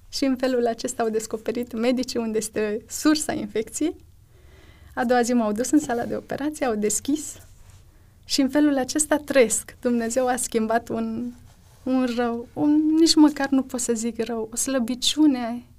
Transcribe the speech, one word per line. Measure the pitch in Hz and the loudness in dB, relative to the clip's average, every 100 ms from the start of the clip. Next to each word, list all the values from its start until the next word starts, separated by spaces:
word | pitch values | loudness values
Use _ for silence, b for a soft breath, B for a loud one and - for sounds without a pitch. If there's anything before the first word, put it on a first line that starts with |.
| - | -14
și | - | -4
în | 269 254 | -2 0
felul | 262 254 233 | 0 0 0
acesta | 226 247 - | -2 -6 -4
au | 226 | -2
descoperit | 214 214 226 - 233 247 | -2 -4 -8 -4 -4 -4
medicii | 220 233 254 247 240 | -2 0 0 -2 -4
unde | 226 220 | -2 -4
este | 214 214 214 208 - | -4 -4 -4 -4 -8
sursa | - 302 302 - | -2 2 2 0
infecției. | - 208 220 233 - 302 370 - - - b b b b b b | -4 -4 -6 -6 -4 -4 -4 -12 -20 -20 b b b b b b
A | b | b
doua | 240 247 | 2 2
zi | 233 | 2
m-au | 247 214 | 2 0
dus | 208 262 | -2 -4
în | 302 | -6
sala | 294 233 | -6 -6
de | 214 214 | -4 -8
operație, | - - 285 302 262 | -8 -6 -6 -4 -4
au | |
deschis | 214 214 - - 302 - - - - - - b b b b | -2 -2 -4 -2 -4 -4 -14 -20 -20 -20 -20 b b b b
și | b - | b 0
în | 262 | 2
felul | 294 294 269 | 4 4 2
acesta | 254 302 302 294 | 0 -2 0 0
trăiesc. | 294 269 220 - - - | 2 4 4 2 -6 -6
Dumnezeu | 247 240 226 247 254 | -2 0 0 0 0
a | 247 | 0
schimbat | - 226 220 233 233 | -2 -2 2 0 0
un, | 226 226 226 240 240 - - - - | -4 -4 -6 -8 -10 -20 -20 -20 -10
un | 262 262 254 233 | -2 0 0 0
rău, | 240 233 240 | -2 -2 -8
un, | - 302 302 311 320 | -2 2 4 4 6
nici | 330 | 6
măcar | - 302 302 277 | 8 6 6 0
nu | 269 | 0
pot | 262 247 | 0 -4
să | - | -2
zic | 233 233 226 | -2 -4 -6
rău, | 226 226 220 | -6 -6 -6
o | 240 | -6
slăbiciune | - 269 233 247 - 294 302 247 233 240 - | -2 -2 -2 -2 0 4 4 4 -2 -8 -12